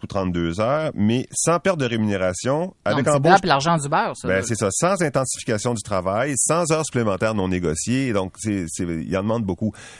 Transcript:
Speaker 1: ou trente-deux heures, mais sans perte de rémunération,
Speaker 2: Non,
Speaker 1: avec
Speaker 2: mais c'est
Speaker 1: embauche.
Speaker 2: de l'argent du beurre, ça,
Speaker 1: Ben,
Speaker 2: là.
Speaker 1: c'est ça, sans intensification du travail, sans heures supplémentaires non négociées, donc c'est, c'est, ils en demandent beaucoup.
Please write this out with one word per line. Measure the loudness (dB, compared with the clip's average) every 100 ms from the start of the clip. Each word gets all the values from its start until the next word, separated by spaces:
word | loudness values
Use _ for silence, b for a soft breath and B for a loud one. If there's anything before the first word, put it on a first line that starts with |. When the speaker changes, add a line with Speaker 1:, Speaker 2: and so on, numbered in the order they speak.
Speaker 1:
ou | -4
trente-deux | -2 0 0 0 0
heures, | 0 0 -2
mais | 0 2 2 0
sans | -2 2 2
perte | 2 2
de | 0
rémunération, | 0 0 2 0 0 -2 -2
Speaker 2:
Non, | -2 -4 -2
Speaker 1:
avec | 0 2
Speaker 2:
mais |
c'est | 4
Speaker 1:
embauche. | 4 2
Speaker 2:
de | 2
l'argent | 0 2 0
du | 0
beurre, | -2 -2 -4
ça, | -2
Speaker 1:
Ben, | 0
Speaker 2:
là. |
Speaker 1:
c'est | 0 -2
ça, | -2
sans | 0 0 0
intensification | 0 0 -2 -4 -2 -2 0
du | -4
travail, | -2 -2 0 0 0 0
sans | 0 2 2
heures | 0 0
supplémentaires | 0 0 2 0
non | 2 0
négociées, | 2 0 0 0 0 2
donc | 0 -2 -4
c'est, | -2 -2 -2
c'est, | -4
ils | -4 -2 -2 0
en |
demandent | 0 0 -2
beaucoup. | -2 -2 -4 B